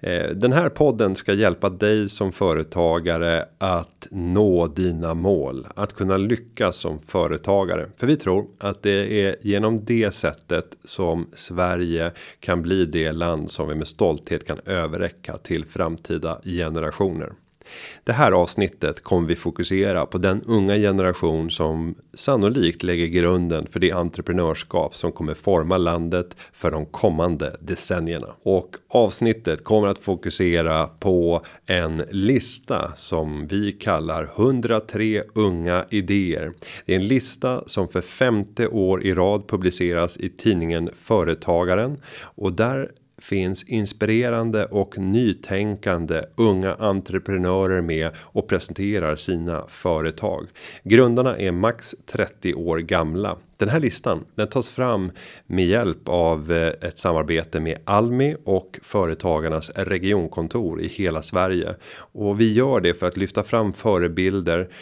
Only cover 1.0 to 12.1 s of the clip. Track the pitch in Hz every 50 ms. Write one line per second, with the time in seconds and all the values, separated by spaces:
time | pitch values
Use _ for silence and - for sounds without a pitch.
1 | 113 98 95 - - - 101 101 107 98 87 - - 101 92 90 104 104 107 107
2 | 104 98 - - 104 95 87 - 101 90 80 78 80 80 - 90 85 82 82 85
3 | 82 87 85 82 85 85 82 82 - - _ _ - 95 90 85 85 - _ _
4 | - - - 98 87 87 90 101 107 101 92 87 85 82 78 87 92 90 85 80
5 | 82 82 82 85 85 95 101 82 69 65 64 67 67 - - - 101 104 - -
6 | 98 95 95 95 98 107 120 117 - - _ - 107 107 - - - 82 78 78
7 | - - - 95 85 76 80 76 - 98 98 101 98 87 87 82 78 - - -
8 | - 127 151 151 - 95 92 98 104 - - _ - 101 95 - - 101 98 98
9 | 101 101 110 104 98 98 - - - 104 101 101 107 110 113 110 107 113 120 113
10 | 110 101 95 - - 82 73 - _ _ 87 80 - - - _ _ - - -
11 | 92 85 82 85 82 - - - - - 87 87 90 90 87 87 90 85 82 82
12 | 82 87